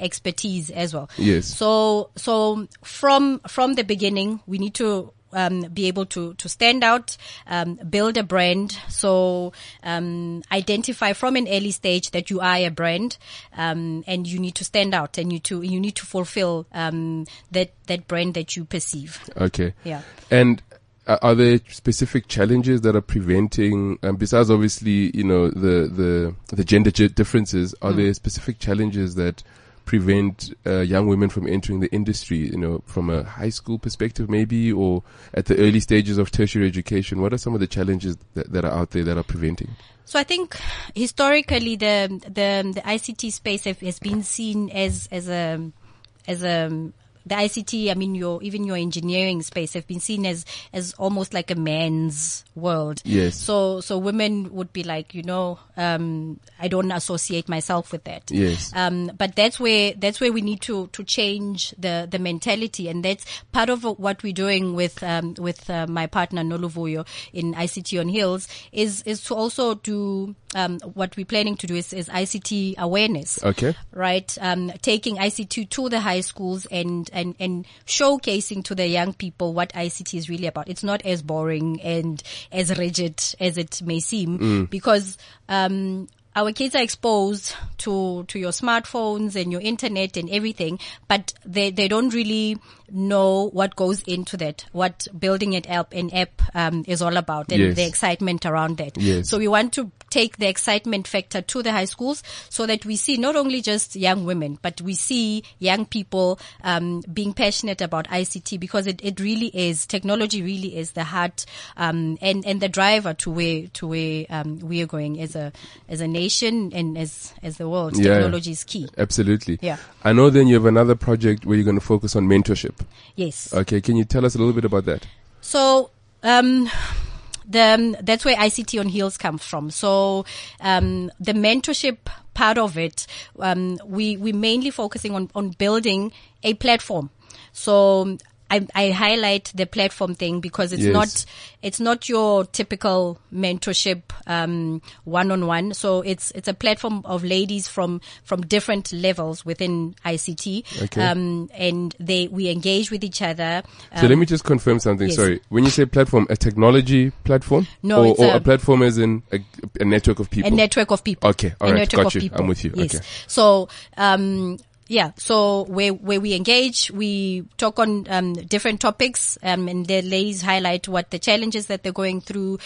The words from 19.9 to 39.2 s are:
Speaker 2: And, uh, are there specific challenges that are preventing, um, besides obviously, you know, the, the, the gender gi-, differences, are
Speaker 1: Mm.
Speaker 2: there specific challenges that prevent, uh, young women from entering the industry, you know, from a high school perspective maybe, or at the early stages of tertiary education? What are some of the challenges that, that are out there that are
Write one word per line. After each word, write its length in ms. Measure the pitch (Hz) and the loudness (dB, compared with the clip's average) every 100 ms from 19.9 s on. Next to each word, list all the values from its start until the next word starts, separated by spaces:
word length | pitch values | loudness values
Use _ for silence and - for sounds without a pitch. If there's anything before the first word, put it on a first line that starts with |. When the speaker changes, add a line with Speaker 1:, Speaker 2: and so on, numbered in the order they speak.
| 147 - - - | -10 -12 -14 2
Speaker 2:
And, 320 | 123 123 117 - - _ _ - | 6 6 4 -2 -20 _ _ 0
uh, 120 | 110 | 4
are 120 | 120 | 6
there 260 | 117 120 120 - | 6 8 6 2
specific 580 | - - 117 131 127 - | -6 0 0 2 -2 -2
challenges 540 | - 104 123 127 123 | 2 4 4 4 4
that 120 | 110 | 4
are 60 | 107 | 4
preventing, 1000 | - 113 90 92 107 - 104 101 98 - | 2 0 4 4 2 2 2 2 0 -2
um, 140 | 95 98 | -2 -2
besides 340 | 101 117 110 | 4 6 6
obviously, 640 | 107 107 - 110 101 95 - | 6 4 0 2 4 2 2
you 80 | |
know, 240 | 95 90 87 | 4 4 4
the, 400 | - 95 87 78 | 2 4 4 2
the, 460 | 90 90 87 85 87 - | 2 2 2 0 -6 -8
the 80 | 98 | -2
gender 280 | 85 104 107 | 4 6 6
gi-, 180 | - 104 | 6 4
differences, 640 | - 107 117 101 92 90 - | 4 2 2 2 0 -2 -2
are 100 | 101 | 0
Speaker 1:
Mm. 40 | 95 | 2
Speaker 2:
there 180 | 101 | 2
specific 440 | 101 - - - 113 | 0 -4 -6 -6 -4
challenges 560 | - 101 107 101 92 | 0 0 0 0 -2
that 280 | 90 87 85 - - - - | 0 -2 -2 -12 -20 -20 -18
prevent, 720 | - 110 92 101 101 92 - - | 0 2 4 4 2 -2 -12 -8
uh, 140 | - 92 | -2 0
young 300 | 90 95 104 | 2 2 4
women 200 | 98 101 | 4 2
from 200 | 101 90 | 0 0
entering 320 | 95 98 95 | 0 0 0
the 80 | 92 | 0
industry, 460 | 104 104 104 - 82 | 0 0 -2 -2 -2
you 180 | 76 87 | -2 -2
know, 240 | 85 85 - | -2 -4 -4
from 240 | 92 85 | -4 0
a 140 | 82 | -2
high 240 | 104 - 110 | -4 -6 -6
school 320 | - - 113 | -4 -6 -6
perspective 500 | 113 - 110 - 107 | -4 -4 -4 -2 0
maybe, 420 | 107 110 117 113 | 0 2 2 2
or 300 | 98 95 90 - - - | 2 2 2 -4 -18 -8
at 120 | - - | -2 2
the 120 | 95 | 6
early 220 | 104 107 | 6 6
stages 380 | - 107 101 101 | 6 4 4 2
of 120 | 98 | 2
tertiary 380 | - 104 107 95 | 2 2 4 2
education? 520 | 90 - 101 95 92 | 0 -2 -2 0 0
What 120 | 98 | 0
are 60 | 123 | 0
some 140 | 117 | -2
of 60 | 113 | -2
the 80 | 95 | 0
challenges 500 | - 95 95 95 82 - | 0 0 0 -2 -6 -8
that, 180 | 82 - | -8 -4
that 120 | 90 | -2
are 60 | 85 | 0
out 220 | 82 87 | 0 -2
there 100 | 87 | -2
that 160 | 85 | 0
are 60 | 85 | -2